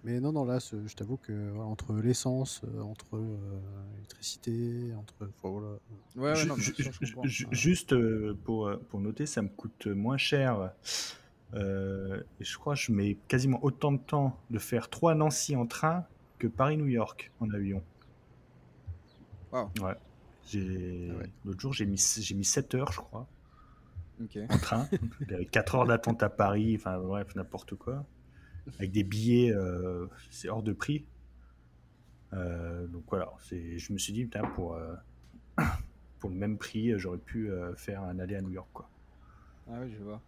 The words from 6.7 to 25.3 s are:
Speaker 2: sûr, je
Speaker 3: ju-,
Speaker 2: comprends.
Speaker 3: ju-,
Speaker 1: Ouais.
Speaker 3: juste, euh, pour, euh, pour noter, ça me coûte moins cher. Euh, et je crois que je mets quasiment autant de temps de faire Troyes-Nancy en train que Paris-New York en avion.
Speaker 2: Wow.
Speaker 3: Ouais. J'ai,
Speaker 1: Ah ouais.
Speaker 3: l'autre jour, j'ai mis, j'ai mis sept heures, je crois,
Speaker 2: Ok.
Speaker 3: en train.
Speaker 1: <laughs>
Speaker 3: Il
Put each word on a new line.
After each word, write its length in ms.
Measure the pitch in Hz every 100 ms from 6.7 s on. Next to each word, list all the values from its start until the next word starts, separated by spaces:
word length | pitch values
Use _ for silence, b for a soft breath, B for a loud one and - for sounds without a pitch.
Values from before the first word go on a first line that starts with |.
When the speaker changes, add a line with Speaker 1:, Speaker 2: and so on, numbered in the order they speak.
Speaker 2:
sûr, 180 | - 131
je 120 | - 131
Speaker 3:
ju-, 80 |
Speaker 2:
comprends. 140 | 127 131
Speaker 3:
ju-, 180 | 117 -
Speaker 1:
Ouais. 80 | 117
Speaker 3:
juste, 380 | 143 180 -
euh, 440 | 127 113 110 107 98 -
pour, 220 | 113 104
euh, 100 | 98 -
pour 120 | 101
noter, 240 | 101 113 151
ça 160 | -
me 80 | 101
coûte 380 | - 110 - 107
moins 300 | 101 110 135
cher. 540 | - 143 131 107 92 - B B B B B _ -
Euh, 680 | - 98 98 95 98 95 95 - -
et 60 | -
je 120 | -
crois 180 | 147 139
que 40 |
je 100 | -
mets 240 | 101 101 101 -
quasiment 320 | 127 135 127
autant 280 | 143 139 147
de 80 | 139
temps 400 | - 151 139 - -
de 80 | 110
faire 320 | - 117 -
Troyes-Nancy 680 | - 170 156 156 143 - 139
en 120 | 117
train 380 | - 156 170 170 - - -
que 80 | 117
Paris-New 400 | - 135 156 147
York 440 | 120 104 - - -
en 80 | 113
avion. 320 | 104 98 95 85 - - - - - - - - - - - - - - - -
Speaker 2:
Wow. 180 | 127 101 90
Speaker 3:
Ouais. 100 | 95 98 - - - - -
J'ai, 640 | 104 95 95 90 90 87
Speaker 1:
Ah 60 | 85
ouais. 100 | 87 - 98
Speaker 3:
l'autre 140 | 95
jour, 120 | 135
j'ai 120 | 135 101
mis, 120 | 98 - -
j'ai 140 | 101 101
mis 80 |
sept 300 | 98 - 135 127
heures, 160 | 139
je 60 | 90
crois, 280 | - 110 127 - b b b b b - - -
Speaker 2:
Ok. 160 | 113 104 110
Speaker 3:
en 80 | -
train. 320 | - 113 143
Speaker 1:
<laughs> 300 | 190 233 -
Speaker 3:
Il 100 | 113